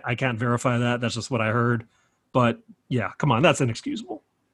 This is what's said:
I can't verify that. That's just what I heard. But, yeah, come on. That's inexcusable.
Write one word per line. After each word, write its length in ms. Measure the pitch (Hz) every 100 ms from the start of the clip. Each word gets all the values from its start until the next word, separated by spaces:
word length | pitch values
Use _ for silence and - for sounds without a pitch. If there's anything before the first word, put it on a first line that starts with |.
| 123
I 100 | 120
can't 240 | 135 113
verify 380 | 120 120 131 120
that. 240 | 120 120
That's 140 | 120 117
just 140 | -
what 120 | 120
I 60 | 110
heard. 380 | 120 120 117 - _ _ _ _
But, 280 | 127 117 117 - - -
yeah, 240 | 123 95 -
come 160 | 147
on. 80 | 117
That's 180 | 165 143
inexcusable. 640 | 127 110 - 254 247 - - _ _